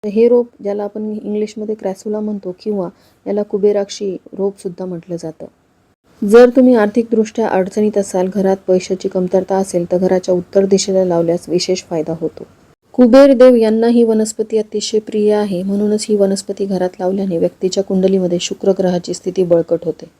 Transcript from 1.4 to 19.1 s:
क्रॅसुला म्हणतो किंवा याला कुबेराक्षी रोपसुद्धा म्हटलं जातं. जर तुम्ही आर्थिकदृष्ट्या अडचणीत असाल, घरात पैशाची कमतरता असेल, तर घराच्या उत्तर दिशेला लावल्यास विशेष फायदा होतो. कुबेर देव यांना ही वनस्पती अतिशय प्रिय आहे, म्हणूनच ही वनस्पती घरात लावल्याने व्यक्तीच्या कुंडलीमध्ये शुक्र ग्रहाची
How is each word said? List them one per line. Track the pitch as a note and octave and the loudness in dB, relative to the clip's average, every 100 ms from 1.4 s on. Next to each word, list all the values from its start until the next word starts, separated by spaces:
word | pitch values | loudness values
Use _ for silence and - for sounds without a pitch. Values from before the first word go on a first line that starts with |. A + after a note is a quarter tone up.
| G#3+ - G#3 G#3+ | -6 -8 -10 -6
क्रॅसुला | F#3+ G3 A3 G#3+ | -8 -8 -8 -6
म्हणतो | G#3+ G#3 F#3+ F3+ | -6 -8 -10 -10
किंवा | G#3+ G3+ F3 _ _ _ - | -6 -6 -6 _ _ _ -6
याला | G#3 | -6
कुबेराक्षी | G#3 G#3 G#3 G#3 G3+ - G3+ F3+ - G3 | -4 0 0 0 -4 -8 -8 -8 -14 -6
रोपसुद्धा | G3 G3 G3 F3 F#3 | -6 -6 -12 -10 -10
म्हटलं | E3+ F3 E3+ | -10 -10 -10
जातं. | D#3+ - - _ _ _ _ _ _ _ G3+ | -10 -14 -20 _ _ _ _ _ _ _ 6
जर | A3+ B3 | 8 8
तुम्ही | B3+ B3+ A#3+ | 6 4 4
आर्थिकदृष्ट्या | G#3 A#3+ A#3 A3 A3 - A3 | 2 -2 -2 -2 -2 -4 -2
अडचणीत | F#3+ F#3 - G#3+ G#3 | -2 -2 -2 -2 -2
असाल, | G3 F#3 F#3 | -2 -4 -2
घरात | F#3+ F#3+ F#3+ - | -2 -2 -2 0
पैशाची | F#3 - F#3 G3 | -2 0 -6 -4
कमतरता | F#3 F3+ F#3+ F#3+ F#3+ | -4 -2 -2 0 -2
असेल, | G3 F3+ F3 | -2 -4 -2
तर | F3+ | -2
घराच्या | F#3 F#3 F#3 F3+ | 0 0 0 -4
उत्तर | - G3 G3 | 0 0 2
दिशेला | G3 - F#3+ F#3 | 0 0 0 0
लावल्यास | E3+ E3+ F3 - | 0 0 -2 -2
विशेष | F3 F3+ F#3 - | -4 -2 -6 -4
फायदा | E3+ D3+ D#3+ | -6 -6 -6
होतो. | D#3+ - - _ _ _ _ | -8 -10 -20 _ _ _ _
कुबेर | - B3 C4 C#4 | 2 6 8 8
देव | B3 B3+ A#3+ | 8 6 6
यांना | A3 A3 A#3 | 2 2 2
ही | A#3 | 2
वनस्पती | A3+ A3 G#3+ - A3 A3 | 2 2 -2 -4 -4 -4
अतिशय | G#3+ G#3+ - G#3+ | -4 -6 -2 -4
प्रिय | G#3+ G#3+ G#3 | -2 0 2
आहे, | G#3 G#3 F3+ | 2 0 -4
म्हणूनच | F#3+ G3+ G#3 G#3+ G#3+ | -2 -2 0 -2 0
ही | G#3 | 2
वनस्पती | G3 F#3+ - G3 G3 | 2 0 -6 -8 -4
घरात | F#3+ F3+ F#3 | -2 -4 -2
लावल्याने | F#3 G3 F#3+ E3+ | -4 -2 -2 -2
व्यक्तीच्या | F3 _ F#3 G3 | -2 _ -4 -4
कुंडलीमध्ये | G3 F#3+ F#3 F#3+ F3+ F3 | -2 0 2 0 0 -4
शुक्र | - F#3+ G3+ F#3+ | -6 -4 -2 0
ग्रहाची | F#3 F3+ F3 | 0 -2 -6